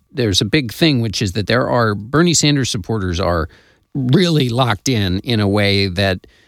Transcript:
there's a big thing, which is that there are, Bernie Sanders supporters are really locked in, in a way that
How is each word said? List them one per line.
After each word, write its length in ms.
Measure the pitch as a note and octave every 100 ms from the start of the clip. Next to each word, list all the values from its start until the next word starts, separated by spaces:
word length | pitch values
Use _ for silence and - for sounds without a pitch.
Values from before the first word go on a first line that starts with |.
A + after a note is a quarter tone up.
| _
there's 300 | - A#2 F2+
a 40 | G2+
big 280 | D#3 B2
thing, 260 | - E3 C3
which 220 | A2+ F2+
is 120 | G2
that 120 | G2+ F#2
there 240 | A#2 C3
are, 240 | B2+ A2+
Bernie 400 | G#2 G#2+ D3 F3
Sanders 380 | D3+ D3+ C#3+ A#2+
supporters 480 | A#2 F#2 A2 F#2 E2+
are 300 | F2+ E2+ D2+ - _ _ _
really 560 | C#3+ B2+ C#3+ F3 D3+ B2+
locked 400 | A#2 B2 G#2 -
in, 300 | A#2 G2 F#2
in 200 | - A2+
a 80 | G2+
way 400 | G#2 G2+ G2 G2
that 380 | F2+ G2 F#2 - _